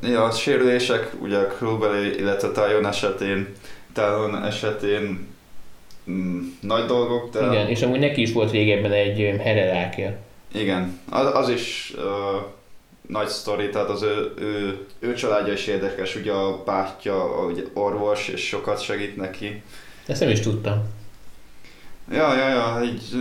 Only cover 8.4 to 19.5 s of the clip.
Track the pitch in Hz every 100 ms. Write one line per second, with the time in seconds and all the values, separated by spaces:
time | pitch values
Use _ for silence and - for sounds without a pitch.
8.4 | 107 110 107 101 101 104 101 104 104 101
9.4 | 110 107 92 87 92 - 101 107 - -
10.4 | - 104 98 92 92 92 - 123 135 135
11.4 | 123 117 - - - - 98 101 98 98
12.4 | 101 - - - - - - 107 107 -
13.4 | 107 101 101 104 98 98 107 104 - -
14.4 | 107 104 101 98 - - 120 120 120 104
15.4 | 101 98 107 98 - - 92 110 101 98
16.4 | 98 95 - 95 95 - 104 95 87 -
17.4 | 90 85 - 101 101 104 104 104 - -
18.4 | - 104 - 104 - 101 101 101 95 -
19.4 | 104